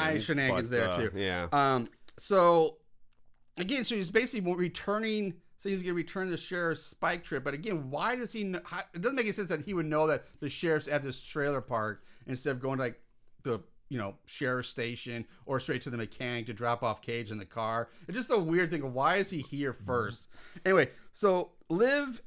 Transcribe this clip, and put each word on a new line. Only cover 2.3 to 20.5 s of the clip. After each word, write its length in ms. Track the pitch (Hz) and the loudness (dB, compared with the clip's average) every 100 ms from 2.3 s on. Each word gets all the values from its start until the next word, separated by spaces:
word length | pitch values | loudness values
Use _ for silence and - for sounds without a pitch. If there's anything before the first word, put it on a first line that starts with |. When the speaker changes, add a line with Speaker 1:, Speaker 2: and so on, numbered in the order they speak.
| 190 175 170 160 - - - - _ - - _ - | 6 8 8 4 0 -18 -20 -20 _ -20 -20 _ -6
Speaker 1:
again, 280 | 185 277 233 | -2 0 0
so 80 | |
he's 160 | 220 175 | -2 2
basically 420 | 220 247 220 175 | 2 0 -2 -2
returning, 800 | 180 180 - - 208 220 214 196 165 - - | 0 -2 -2 -4 -2 0 -2 -2 -6 -16 -10
so 140 | 196 | -6
he's 100 | 190 | -4
gonna 120 | 175 | -2
return 360 | 175 - 196 185 | -4 -4 -6 -4
the 60 | 165 | -6
sheriff's 460 | - 180 170 156 | -6 -2 -2 -2
spike 420 | - - 165 175 | -6 -2 -2 -2
trip. 180 | - 139 | -4 -4
But 120 | 139 | -4
again, 340 | 143 214 165 131 | -4 -4 -4 -4
why 260 | 143 208 247 | -2 -2 -2
does 160 | 233 | -4
he 100 | 226 | -4
kn-, 180 | 196 180 - | -4 -4 -6
how, 160 | 175 - | -10 -8
it 60 | 170 | -4
doesn't 160 | 220 269 | 0 0
make 80 | |
any 80 | 220 | 0
sense 160 | 202 175 | -2 -2
that 140 | 160 | -4
he 100 | 175 | -2
would 140 | 180 156 | -4 0
know 200 | 156 156 | 2 4
that 180 | 135 - - | 2 -4 -8
the 100 | 143 | -8
sheriff's 380 | - 170 151 139 | -2 0 0 0
at 140 | 147 | -2
this 200 | 135 127 | -2 -8
trailer 400 | - 156 143 139 | -8 -2 0 0
park 420 | 113 117 107 104 - - - | -2 -2 -2 -6 -14 -16 -8
instead 240 | 131 147 | -4 -2
of 100 | 127 | -2
going 160 | 131 135 | -2 -2
to, 60 | |
like, 160 | 123 - - _ - - | -2 -6 -16 _ -20 -8
the, 160 | 135 110 - - - | -2 -2 -4 -20 -8
you 80 | 123 | -4
know, 180 | 98 - - | -4 -8 -16
sheriff's 420 | - 131 127 123 | -4 -2 -2 -4
station 560 | - 117 120 123 117 - - - | -4 -4 -6 -8 -8 -10 -14 -4
or 140 | 131 | -4
straight 200 | 143 127 | -2 -4
to 100 | 139 | -4
the 60 | 117 | -4
mechanic 480 | 107 - 123 120 113 | -6 -4 -4 -4 -6
to 60 | |
drop 300 | 107 120 120 | -2 0 2
off 180 | 117 104 | 0 -2
Cage 300 | - 117 107 | -4 -6 -4
in 80 | 107 | -8
the 60 | 95 | -8
car. 420 | 117 110 113 113 - - | -4 0 0 -2 -8 -8
It's 80 | 214 | -6
just 160 | 233 | 2
a 40 | 226 | 2
weird 300 | 160 170 170 | 4 2 2
thing. 240 | 165 135 | 0 -2
Why 260 | 123 147 190 | 2 2 2
is 120 | 190 | 0
he 120 | 160 | -4
here 300 | 127 139 139 | -6 -4 -4
first? 540 | - 101 123 104 113 - - - | -4 -2 0 0 -6 -14 -18 -18